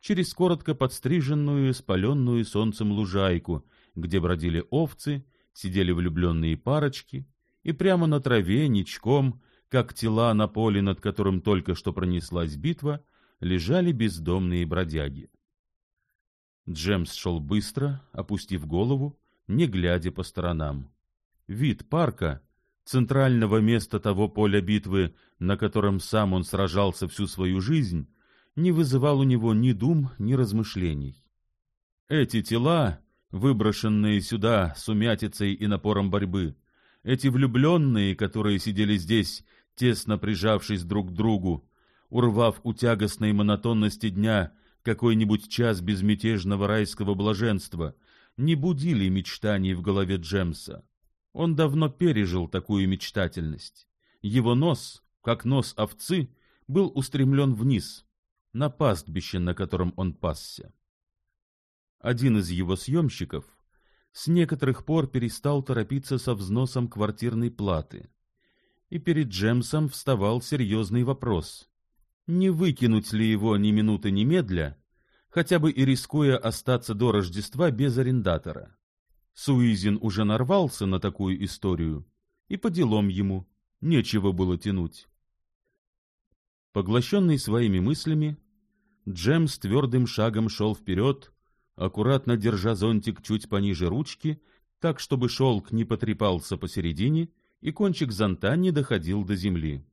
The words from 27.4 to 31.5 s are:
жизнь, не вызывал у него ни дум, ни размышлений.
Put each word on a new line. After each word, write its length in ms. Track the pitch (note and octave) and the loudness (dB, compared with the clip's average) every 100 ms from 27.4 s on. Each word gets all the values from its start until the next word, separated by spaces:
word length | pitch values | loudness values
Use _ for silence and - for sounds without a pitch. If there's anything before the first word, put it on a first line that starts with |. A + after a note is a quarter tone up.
| F#2 F#2 | 0 0
жизнь, 460 | F#2+ D#3+ A#2 E2+ C#2 _ _ _ _ - | 0 0 0 -2 -6 _ _ _ _ -2
не 160 | F3 | 2
вызывал 480 | E3 D#3 B2+ C#3 C#3+ | 2 2 2 2 4
у 40 | |
него 300 | C3+ B2 A2+ | 4 2 2
ни 200 | A2 B2 | 4 4
дум, 380 | A2 A#2 E3 C3+ - | 2 2 2 0 -4
ни 160 | G#2 | -2
размышлений. 920 | C3 A#2+ G#2 G#2+ - F2 D2 C#2 - _ _ _ | 0 0 0 -2 -2 -2 -2 -6 -12 _ _ _